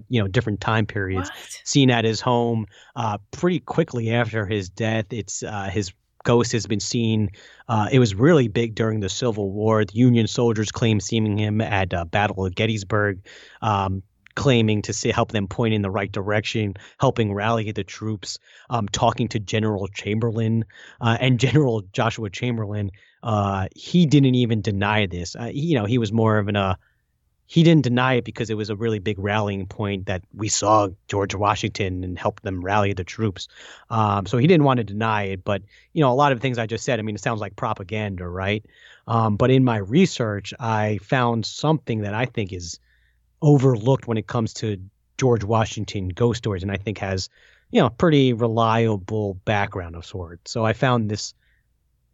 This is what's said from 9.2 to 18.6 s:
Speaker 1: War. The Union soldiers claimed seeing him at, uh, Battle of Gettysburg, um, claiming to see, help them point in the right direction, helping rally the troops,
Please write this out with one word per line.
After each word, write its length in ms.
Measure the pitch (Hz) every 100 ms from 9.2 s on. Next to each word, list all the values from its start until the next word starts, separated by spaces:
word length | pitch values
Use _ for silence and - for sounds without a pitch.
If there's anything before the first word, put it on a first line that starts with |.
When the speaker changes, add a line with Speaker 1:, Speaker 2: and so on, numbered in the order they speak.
| 127 107 98
Speaker 1:
War. 340 | 101 110 110
The 80 | 101
Union 360 | 113 127 117 107
soldiers 420 | - 120 110 104
claimed 320 | - 113 107
seeing 340 | - 113 107 101
him 240 | 107 107
at, 320 | 110 101 92
uh, 120 | 87
Battle 420 | 85 104 104 92 95
of 80 |
Gettysburg, 720 | 90 110 110 95 107 104 92 - - - -
um, 440 | 110 101 95 95 - _ _ -
claiming 460 | 143 120 110 107
to 100 | -
see, 200 | 104 120
help 180 | 113 113
them 160 | 107 98
point 280 | - 113
in 80 | 107
the 80 | 98
right 180 | 101 98
direction, 640 | 101 98 107 - 117 104 95 - -
helping 340 | 131 - 107
rally 380 | 101 107 117 107
the 140 | 107
troops, 520 | 95 - 110 104 - - _ -